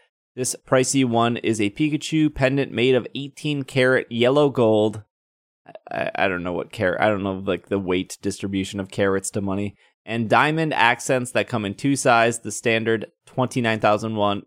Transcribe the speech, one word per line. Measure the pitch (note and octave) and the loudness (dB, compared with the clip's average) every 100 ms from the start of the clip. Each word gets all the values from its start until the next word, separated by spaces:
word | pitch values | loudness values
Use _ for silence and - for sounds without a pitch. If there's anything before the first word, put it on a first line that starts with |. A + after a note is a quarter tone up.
| _ _ _ - | _ _ _ -8
This | B2+ - - | -6 -8 0
pricey | C3 C3 C#3 C3 | 2 2 2 2
one | A#2 A#2 A#2+ | 2 2 0
is | G2+ A2 | -2 0
a | G#2 | 0
Pikachu | - D#3 D3+ - D#3+ D3+ | 0 -2 -2 -2 0 0
pendant | D3 C3 C#3 C3+ | 2 0 2 -2
made | G#2+ B2+ B2+ | 0 2 2
of | - | 0
eighteen | C3 C#3 - D3+ C#3+ | -8 -12 -8 -4 -4
karat | C3 C3 B2+ B2+ - | -2 2 2 2 0
yellow | A#2 A#2+ C#3+ D3 | 0 2 4 4
gold. | B2+ A2 A2 G#2+ G#2+ - _ _ _ _ _ - | 4 4 4 2 -2 -12 _ _ _ _ _ -20
I, | - - - - | -20 -10 -6 -4
I, | - G2 | -2 -2
I | |
don't | F2+ | -2
know | F2 | -4
what | E2+ - | -6 -6
carat, | - F#2 - | -2 -2 2
I | G#2 | 0
don't | G#2 | 0
know, | G2 | -2
like, | F#2+ G2 F2+ - | -4 -4 -4 -2
the | G2+ | -2
weight | F#2 F#2 F#2 - | 0 0 -2 -6
distribution | G2+ F#2+ G2+ G2 F#2+ G2 | -6 -6 -4 -4 -4 -6
of | F#2+ | -8
carats | - G2 G2 - | -2 0 0 -2
to | A2 | -4
money. | G2 G2 G2+ - _ _ - | -4 -4 -4 -8 _ _ -8
And | A#2 A2 | -4 0
diamond | A#2 C#3+ D#3 D#3+ | 2 2 0 -2
accents | - A#2 A#2+ - C3 B2 | 2 2 2 -2 -2 -2
that | A2+ G#2 | -2 -2
come | A#2+ G2 | -2 -4
in | G2+ | -4
two | C#3 C3+ | -2 0
size, | C3 A#2 A#2 A#2 | 2 4 4 0
the | G#2+ | -6
standard | - A#2+ A2+ A2 A2+ - _ _ | -4 0 0 2 -2 -4 _ _
twenty-nine | - B2+ C3+ A2+ A2 | -4 -2 0 -2 2
thousand | G#2+ G#2+ A2+ A2 | 2 2 0 0
one, | G2+ G2+ | 0 -2